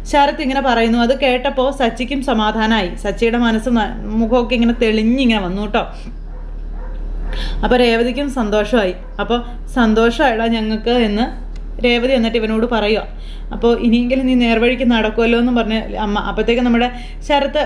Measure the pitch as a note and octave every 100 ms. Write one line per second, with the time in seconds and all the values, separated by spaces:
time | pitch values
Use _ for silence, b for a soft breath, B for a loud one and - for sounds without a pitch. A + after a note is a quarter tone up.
0 | - D4 C#4+ D4+ C#4 C4+ C4+ A#3 A3+ A#3
1 | A#3 C#4 C4+ B3 C4+ C4 C4 C#4 A#3+ A#3
2 | B3+ C#4 C4 A3 G#3+ A3 A3 A3+ F3+ -
3 | G3+ G3 A#3 A#3+ A#3 A3 A3 A#3 G3+ -
4 | G#3 A3 A3+ B3 A#3 A#3+ A#3 A#3 A3+ A3
5 | A3 B3+ B3+ A3 F3+ F#3+ G#3+ A3 - -
6 | - - - - - - - - - -
7 | - - - B B B G#3 A#3+ A#3+ A3+
8 | A#3+ A#3+ C#4+ C4+ G#3 G#3 G#3 A#3+ F#3+ F3+
9 | - - G3+ A#3+ B B - C4 A3 G#3+
10 | A#3 A#3 C#4+ A3 A3+ A#3 G#3+ G#3+ A#3 B3
11 | A3 G#3 B3+ - - - - - A#3+ A#3+
12 | B3 C4+ A3+ A3+ G#3+ A3 A#3 A#3 G#3 G#3+
13 | - B B B B G3+ A#3 A#3 A#3+ A#3
14 | B3 C4 B3+ B3+ A#3 A3+ A#3+ B3 B3 A#3
15 | G#3+ G#3+ A#3 A#3 A#3+ A#3+ G#3+ A3 - -
16 | G#3 G#3 G3+ G3 A3 A#3+ B3 A#3 B3 B
17 | B B - C#4+ C#4 D4+